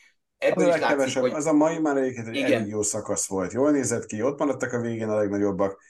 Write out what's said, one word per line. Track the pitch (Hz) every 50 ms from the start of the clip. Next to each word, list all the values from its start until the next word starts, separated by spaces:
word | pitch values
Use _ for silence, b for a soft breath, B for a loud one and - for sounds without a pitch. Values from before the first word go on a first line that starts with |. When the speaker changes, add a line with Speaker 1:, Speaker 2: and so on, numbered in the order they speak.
| b b b b _ _ _ _
Speaker 1:
ebből | - 139 - 180 185
Speaker 2:
Az | 175
a | 170
Speaker 1:
is | 156
látszik, | 143 -
Speaker 2:
legkevesebb, | 147 139 135 131 127 131
Speaker 1:
hogy | 127 127 -
Speaker 2:
az | 156 143
a | 160 151
mai | 147 151 160 165 160
már | 156 151 139 135
egyébként | 131 131 123 117 113 113
egy | 113
Speaker 1:
Igen. | 135 135 135
Speaker 2:
elég | 104 113 107 101
jó | 104 107
szakasz | 101 - - 107 104 - 101 95 - -
volt. | 98 95 92 90
Jól | 95 117 135 151
nézett | 147 139 127 - 117 110 -
ki, | - - 107
ott | 110 135 139 -
maradtak | 160 143 127 127 127 120 123
a | 120
végén | 117 117 113 113 110 107
a | 107
legnagyobbak, | 107 107 101 101 101 101 101 95 90 101 98 98 b b